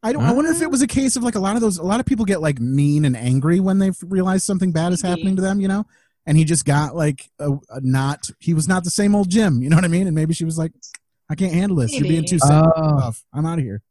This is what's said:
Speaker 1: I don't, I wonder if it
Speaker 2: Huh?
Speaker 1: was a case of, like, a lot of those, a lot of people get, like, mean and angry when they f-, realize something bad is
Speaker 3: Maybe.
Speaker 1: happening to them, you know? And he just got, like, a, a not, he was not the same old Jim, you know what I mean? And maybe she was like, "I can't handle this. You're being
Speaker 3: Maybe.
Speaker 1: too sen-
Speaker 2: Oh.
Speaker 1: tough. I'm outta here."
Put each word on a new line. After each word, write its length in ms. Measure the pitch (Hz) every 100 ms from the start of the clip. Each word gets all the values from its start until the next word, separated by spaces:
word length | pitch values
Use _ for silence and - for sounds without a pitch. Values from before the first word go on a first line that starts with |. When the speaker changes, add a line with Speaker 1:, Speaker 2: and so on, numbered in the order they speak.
Speaker 1:
I 100 | 220
don't, 100 | 262
I 80 | 139
wonder 180 | 247 320
if 100 | 330
it 20 |
Speaker 2:
Huh? 60 | 320
Speaker 1:
was 100 | 269
a 60 | 262
case 280 | - 269 247
of, 60 |
like, 120 | 240
a 60 | 220
lot 140 | 190 220
of 40 |
those, 140 | 226 175
a 60 |
lot 180 | 175 220
of 60 | 254
people 180 | 247
get, 160 | 208 190
like, 180 | 156 139
mean 460 | 120 135 143 147
and 100 | 151
angry 460 | 123 120 131 147 175
when 180 | 190 190
they 100 | 196
f-, 120 | 180 175
realize 360 | 190 185 190
something 300 | - 190 185
bad 200 | 160 170
is 80 | 180
Speaker 3:
Maybe. 80 | 180
Speaker 1:
happening 260 | 175 190 190
to 60 |
them, 180 | 185 202
you 80 | 190
know? 160 | 196 214 _ _ _
And 140 | - 151
he 60 |
just 200 | 156 165
got, 320 | - 143 147 165
like, 320 | 151 139 - _
a, 120 | 147
a 280 | 143 _ 123
not, 480 | 131 135 135 147 - -
he 160 | -
was 120 | 160 156
not 180 | 185
the 60 | 175
same 240 | - 202
old 140 | 208 190
Jim, 340 | 202 214 123
you 60 | 131
know 80 | 165
what 80 |
I 40 | 180
mean? 180 | 170 190
And 80 | 156
maybe 160 | 160
she 140 | 165 160
was 100 | 160
like, 160 | 165 _ - - _ _ _
"I 60 |
can't 180 | 151 190
handle 240 | 170 202 175
this. 160 | 117
You're 100 | 254
being 120 | 147 165
Speaker 3:
Maybe. 60 | 156
Speaker 1:
too 100 | 175
sen- 240 | 139 151 160 160
Speaker 2:
Oh. 220 | 156 147
Speaker 1:
tough. 220 | 123 110 _
I'm 100 | 143
outta 160 | 160 170
here." 220 | 127 101 _